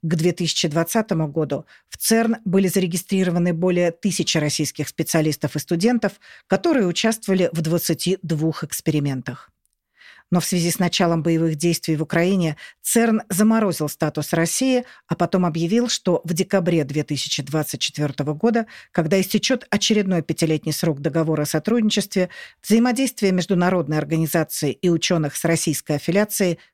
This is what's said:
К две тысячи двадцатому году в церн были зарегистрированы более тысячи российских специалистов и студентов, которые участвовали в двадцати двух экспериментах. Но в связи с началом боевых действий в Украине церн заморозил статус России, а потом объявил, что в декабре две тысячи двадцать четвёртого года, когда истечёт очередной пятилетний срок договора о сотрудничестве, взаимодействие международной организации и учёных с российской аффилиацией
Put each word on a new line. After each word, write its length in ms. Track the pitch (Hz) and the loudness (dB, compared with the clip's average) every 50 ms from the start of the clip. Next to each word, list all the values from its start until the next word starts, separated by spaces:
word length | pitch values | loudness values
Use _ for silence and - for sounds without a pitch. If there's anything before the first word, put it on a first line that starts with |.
К 140 | - 165 170 | -2 -2 -2
две 180 | 165 156 180 170 | 0 0 0 0
тысячи 360 | - 180 156 - - - 165 | 0 -2 -2 -2 -2 -2 0
двадцатому 600 | 143 165 165 - - 233 214 220 190 160 160 147 | 0 0 -2 0 0 -2 0 0 0 -2 -2 -2
году 380 | 143 165 156 143 143 143 160 _ - - _ _ | -2 -2 -2 -2 -4 -6 -6 _ -20 -20 _ _
в 80 | - - | -14 -6
церн 380 | - - 226 226 226 226 226 - - | -2 2 2 2 2 0 -2 -2 -4
были 220 | 190 170 196 196 185 | 0 2 2 2 4
зарегистрированы 840 | 156 196 185 175 170 175 - - 196 190 185 180 170 175 175 175 170 | 2 0 0 0 -2 -6 -4 -2 0 0 2 2 2 2 2 0 0
более 380 | 160 175 185 180 175 175 170 | 0 0 0 2 2 2 0
тысячи 480 | 170 _ - 208 175 - 165 - - 165 | -2 _ -4 -2 -2 -2 -2 0 0 0
российских 500 | 151 151 - - 151 139 - - 147 - | 0 0 -2 -2 -4 -4 -4 -6 -8 -8
специалистов 680 | - - 160 - - 165 156 156 143 - - 143 - | -4 -6 -4 0 0 0 2 0 0 -2 -4 -4 -4
и 20 | 151 | -4
студентов, 540 | - - 175 170 175 233 247 233 - 196 - _ _ - - - _ | -4 -2 -2 0 2 2 2 2 0 -2 -4 _ _ -20 -20 -20 _
которые 400 | _ 190 190 - 339 320 269 202 | _ -2 0 2 2 2 2 2
участвовали 640 | 180 165 - - 226 226 226 - - 190 185 180 165 - | 2 0 0 0 0 -2 -2 -2 0 2 2 2 0 0
в 80 | 160 | -2
двадцати 580 | 160 156 165 170 - - 233 - - 180 190 185 - | -2 0 0 0 0 -2 -2 -2 0 -2 -2 -2 -2
двух 420 | 151 165 147 156 160 151 - - | -4 -2 0 0 -2 -2 -2 -8
экспериментах. 840 | 147 - - - - 156 151 143 143 139 131 123 - 127 - - _ _ _ _ _ _ _ _ _ _ _ - - - - _ _ | -8 -8 -6 -4 0 0 0 0 0 -2 -4 -6 -8 -10 -10 -14 _ _ _ _ _ _ _ _ _ _ _ -20 -20 -20 -20 _ _
Но 100 | - 180 | 0 0
в 60 | 160 | 0
связи 240 | - - 180 165 170 | 0 0 0 0 0
с 80 | 165 - | 0 0
началом 440 | 185 175 - - 190 170 170 165 147 | 0 0 2 2 2 2 2 2 2
боевых 340 | 170 165 160 165 165 156 | 2 2 2 2 0 0
действий 380 | 147 165 175 170 - - - 160 | 0 0 0 0 0 0 -2 -2
в 80 | 147 156 | -2 -2
Украине 540 | - - 165 170 180 196 190 175 160 147 - - - - _ | 0 0 2 2 2 2 2 0 0 -2 -6 -12 -20 -20 _
церн 400 | _ - - 233 233 233 220 220 - _ | _ 0 2 2 4 4 2 0 0 _
заморозил 640 | 196 170 214 220 226 226 220 196 160 - 156 147 | 0 2 4 4 4 4 2 0 0 -2 -4 -6
статус 420 | - _ - 151 - - 151 - - | -2 _ -4 -2 -2 -4 -4 -2 0
России, 520 | 165 165 165 - - 262 262 254 247 247 - - - _ | 0 0 0 0 0 0 2 2 0 0 -4 -16 -20 _
а 80 | _ 170 | _ -2
потом 300 | - 170 165 - 185 180 | -2 0 0 2 2 2
объявил, 460 | 175 156 165 165 165 196 233 240 233 | 2 0 0 0 2 2 2 2 0
что 320 | - - _ - 175 - - | -2 -2 _ 0 0 0 0
в 80 | 160 175 | -2 -2
декабре 520 | 160 190 - - 196 175 180 180 165 147 | -2 -2 0 0 0 2 2 2 2 0
две 200 | 131 139 151 147 | 0 -2 -4 -2
тысячи 380 | - 147 135 - - - - 139 | -2 -4 -6 -4 -4 -6 -6 -6
двадцать 400 | 139 139 156 151 - - - - | -4 -2 -2 -2 -2 -6 -6 -6
четвёртого 500 | - - - 151 143 135 - 143 143 151 | -6 -4 -4 -4 -4 -2 -4 -4 -4 -4
года, 320 | 151 - 233 220 233 226 220 - - - _ _ | 0 0 0 2 0 -2 -4 -10 -20 -20 _ _
когда 280 | - 165 156 170 196 | -2 0 2 2 0
истечёт 460 | 190 - - 214 - - 269 254 - _ | 0 2 0 -2 0 0 -2 -2 -2 _
очередной 540 | - 208 - - 220 214 202 190 185 170 160 | -2 -2 0 2 2 2 2 2 0 -2 0
пятилетний 500 | - 160 - 170 160 160 151 - 160 147 | -4 -2 -2 0 0 0 0 -2 -4 -4
срок 280 | - - 165 151 139 | -2 -2 -2 -2 -2
договора 420 | 143 160 139 165 160 156 156 151 147 | -4 -2 0 0 0 0 0 -2 -2
о 20 | |
сотрудничестве, 840 | 143 - 156 151 - 220 240 220 214 - 208 190 - - 196 180 180 - - - - - _ _ | -2 -2 -2 0 0 0 2 2 2 0 0 -2 -2 0 -2 -2 -2 -4 -16 -20 -20 -20 _ _
взаимодействие 640 | - 208 233 233 254 247 240 269 254 - - - 196 | 2 2 4 4 4 2 2 0 -2 -2 0 0 2
международной 680 | 185 180 170 - 202 175 180 180 190 180 160 139 156 156 | 2 2 2 2 2 2 2 2 2 2 0 0 0 -2
организации 720 | 147 143 160 160 160 151 - 170 156 - - - - 143 120 | 0 0 0 0 0 0 0 0 -2 -2 -4 -4 -2 -2 -2
и 160 | _ - 180 | _ 2 2
учёных 480 | 170 160 - - 185 165 156 143 - | 2 2 2 0 0 0 0 -2 -4
с 80 | - - | -2 0
российской 520 | 160 165 156 - - 147 - - - 151 | 0 0 2 0 -2 -2 -4 -2 -4 -4
аффилиацией 600 | 143 - - 170 196 214 208 - - 202 180 165 - - _ | -4 -2 0 0 0 0 0 -2 -2 0 0 -2 -4 -8 _